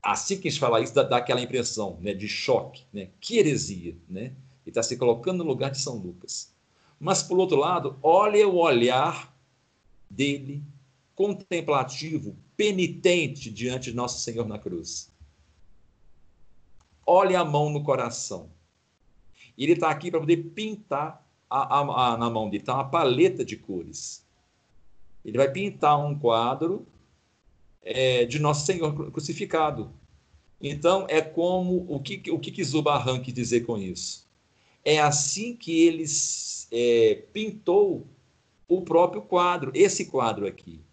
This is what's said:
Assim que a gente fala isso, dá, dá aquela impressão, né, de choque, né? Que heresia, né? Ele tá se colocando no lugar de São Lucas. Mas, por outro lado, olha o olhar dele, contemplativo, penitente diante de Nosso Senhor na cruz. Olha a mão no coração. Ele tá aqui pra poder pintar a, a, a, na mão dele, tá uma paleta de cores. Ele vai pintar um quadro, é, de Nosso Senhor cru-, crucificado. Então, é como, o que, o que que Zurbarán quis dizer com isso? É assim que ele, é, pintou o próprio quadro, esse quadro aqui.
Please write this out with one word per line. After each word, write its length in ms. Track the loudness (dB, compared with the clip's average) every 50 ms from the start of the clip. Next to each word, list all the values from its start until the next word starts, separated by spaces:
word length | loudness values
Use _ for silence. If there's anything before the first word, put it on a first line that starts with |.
Assim 380 | 0 -2 -2 -2 -2 -6 -6 -4
que 80 | -4 -6
a 20 |
gente 100 | -2 0
fala 200 | 0 2 2 2
isso, 140 | 0 2 2
dá, 80 | 2
dá 140 | 2 4 0 0
aquela 240 | 0 0 -2 -2
impressão, 560 | -2 -2 -4 -4 -4 -4 -6 -6 -6 -6 -8 -8
né, 140 | -6 -6 -6
de 120 | -6 -8
choque, 580 | -8 -8 -6 0 0 0 0 0 -6 -16 -20 _ _
né? 180 | -14 -12 -12 -14 _ _
Que 180 | -10 0 2 2
heresia, 580 | 4 4 2 -2 -4 -8 -10 -10 -12 -14 -14 -14 _ _
né? 240 | -10 -10 -10 -10 -12 -16 -20 _ _ _ _
Ele 80 | -6
tá 100 | -4 -4
se 140 | -2 -2 -4
colocando 480 | 0 2 2 2 2 0 -2 -2 -2 -2
no 60 | -2
lugar 200 | -2 -2 -4 -6
de 100 | -4 -6
São 160 | -8 -8 -8
Lucas. 580 | -8 -10 -12 -14 -16 -16 -14 -14 -14 -14 _ _ _ _ _ _ _ _ _ _ _
Mas, 240 | -2 -2 -2 -2
por 160 | 0 0 2 2
outro 180 | 2 4 4
lado, 420 | 2 2 2 0 -2 -2 -4 -8 0
olha 460 | 4 6 6 6 6 6 6 6 6 6
o 80 | 6
olhar 760 | 4 4 4 4 4 4 4 4 2 0 0 -2 -6 -14 -18 _ _ _ _ _ _ _ _ _ _ _ _ _ _ -20 _
dele, 540 | -4 -2 -2 -2 -2 -4 -8 -12 -12 -12 -12 -14 -20 -20 _ _ _ _ _ _ _
contemplativo, 1200 | -2 -2 -2 -2 -6 -8 _ -6 -4 0 0 0 0 0 -2 -8 -10 -8 -6 -6 -6 -6 -8 -14 -16 _ _ _
penitente 920 | 0 0 0 2 0 0 -2 -2 2 4 4 4 4 0 -2 -6 -10 -12 -14
diante 400 | -10 -6 -6 -4 -4 -6 -8 -6
de 60 | -6
Nosso 240 | -4 -4 -4 -6 -8
Senhor 260 | -8 -6 -6 -6 -6
na 120 | -6 -8 -10
cruz. 540 | -10 -8 -10 -8 -10 -10 -12 -14 -14 _ _ _ -20 _ _ _ _ _ _ _ -20 -20 -20 -20 _ _ _ _ _ -20 -20 _ -20 -20 _ _ -20 -20 -20 -20 -20 _ -20 -20 _ _ _ _ _
Olha 340 | 4 6 6 6 4 2 2
a 40 | 0
mão 260 | 2 2 0 0 0
no 120 | -2 -4
coração. 680 | 0 0 0 0 0 -6 -6 -8 -10 -10 -10 -12 -14 -18 -20 _ _ _ _ _ _ _ _ _ _ _ _ _ _ -20 -20 _ -20 -20 _
Ele 200 | -2 4 4 4
tá 140 | 4 4 0
aqui 200 | 0 -2 -4 -4
pra 100 | -2 -2
poder 160 | 2 2 2 2 0 -10 -10
pintar 720 | -8 -8 -8 -8 -10 -6 _ -4 -4 -4 -6 -8 -16 _ _ _ _ _ _
a, 320 | -2 -2 0 2 2 0
a, 320 | 2 2 0 2 2 2
a, 40 | 2
na 140 | 0 0 -2
mão 180 | -2 -2 -4 -2
dele, 160 | -4 -6 -4
tá 100 | -2 -2
uma 140 | -2 -2 0
paleta 560 | 0 2 2 2 4 4 4 4 4 -2 -8
de 120 | -8 -8
cores. 720 | -14 _ -10 -8 -8 -8 -10 -14 -14 -14 -14 -16 -18 _ _ _ _ _ _ _ _ _ _ _ -20 -20 -20 -20 -20 -20 -20 -20 -16 -14
Ele 120 | -6 2
vai 140 | 2 2 2
pintar 480 | 2 -4 -6 -6 -4 2 4 4 4 4
um 200 | 2 -2 -4 0
quadro, 680 | 2 2 4 4 2 0 -2 -2 -2 -4 -4 -4 -8 _ _ _ _ _ _ _ _ _ _ _ _ _ _ _ _ _ _ _
é, 420 | _ -6 -2 2 2 4 4 4 2
de 140 | 2 2 0
Nosso 280 | 2 2 2 2 0
Senhor 280 | -2 0 0 -2 -2 -2
cru-, 160 | -4 -8 -8
crucificado. 800 | -8 -8 -8 -8 -8 -8 -6 -2 0 0 0 0 -2 -4 -10 -12 -14 -20 _ _ _ _ _ _ _ _ _ _ _ _
Então, 460 | -8 -8 -8 0 2 2 4 2 0 2
é 120 | 0 0
como, 680 | 0 0 -2 0 0 2 0 0 0 0 0 -2 -2 -4
o 120 | -8 -8
que, 300 | -6 -8 -10 -10 -4 -4
o 80 | -4 -4
que 120 | -4 -10
que 140 | -6 -4 -4
Zurbarán 560 | 0 0 2 2 2 2 2 0 -2 -4 -4
quis 120 | -6 -8
dizer 280 | -6 -6 -2 0 0 0
com 160 | 0 0 -6 -6
isso? 500 | -6 -8 -10 -10 -10 -12 -12 -14 _ _ _ _ _ _ _ _ _ _ _ _ _
É 160 | 2 4 4
assim 560 | 4 4 2 0 -2 -4 -4 -6 -8 -10 -10
que 300 | -10 -6 -2 4 6 6
ele, 180 | 6 4 0 -6 -4 -4 -4 -2 -4 -4 -6 -8 -10 -12 -12 -12 _
é, 520 | -2 0 2 4 6 6 6 6 4 2 -4 _
pintou 760 | _ -6 -6 -6 -8 -4 0 2 4 4 4 4 2 -4 -8 -16 -20 _ _ _ _ _ _ _ _ _ _ 0
o 140 | 0 0
próprio 400 | 2 4 6 6 6 6 2 -8
quadro, 500 | -6 0 2 2 4 2 2 0 -4 -4 4
esse 320 | 4 4 4 4 -2 -6
quadro 400 | -2 0 0 2 2 0 0 -4
aqui. 340 | -6 -6 -10 -20 -20 -20 -20 -20 _